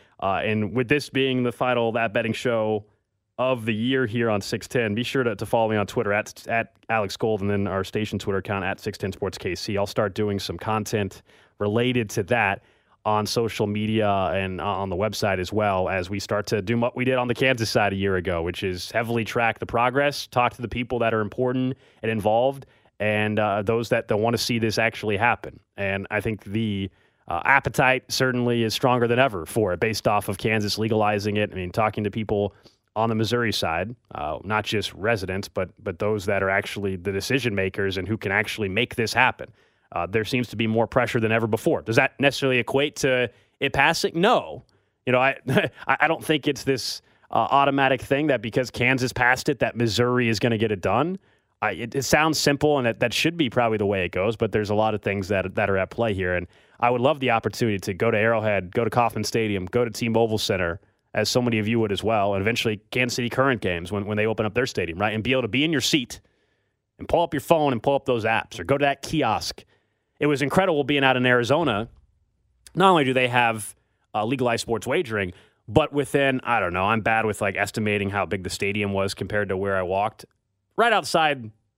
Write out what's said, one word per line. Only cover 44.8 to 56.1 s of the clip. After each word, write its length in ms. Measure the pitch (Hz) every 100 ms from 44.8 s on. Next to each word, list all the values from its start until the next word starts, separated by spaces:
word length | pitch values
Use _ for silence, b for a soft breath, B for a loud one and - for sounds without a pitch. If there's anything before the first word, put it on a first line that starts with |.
| _ _ -
You 60 |
know, 80 | 123
I, 160 | 135 - -
<laughs> 240 | 202 160 B -
I, 100 | -
I 80 | 151
don't 160 | 160
think 240 | 127 156 147
it's 160 | 131
this, 360 | 135 131 - - - _ -
uh, 160 | - 110
automatic 500 | 139 139 139 135 131
thing 260 | - 139 156
that 140 | 123
because 280 | 113 135 123
Kansas 420 | - 123 135 123
passed 360 | 113 123 127 -
it, 120 | 143
that 160 | 117 113
Missouri 520 | 120 101 123 123 120
is 120 | 107
gonna 180 | 123 113
get 140 | 110
it 80 | 101
done. 380 | 95 107 160 190 _ _ _ -
I, 80 | 107
it, 220 | 92 117
it 80 | 139
sounds 360 | 127 151 160 143
simple, 400 | 151 143 151 147
and 80 | 120
that, 140 | 113
that 140 | 120
should 220 | - 151 170
be 120 | 127
probably 300 | 127 117 110
the 80 | 101
way 180 | 98
it 60 | 90
goes, 260 | 92 104 110
but 140 | 113
there's 200 | 107 104
a 40 |
lot 200 | 104 110
of 80 | 107
things 260 | 107 101 90
that, 260 | 98 92
that 160 | 110 101
are 80 | 95
at 120 | 92
play 220 | - 117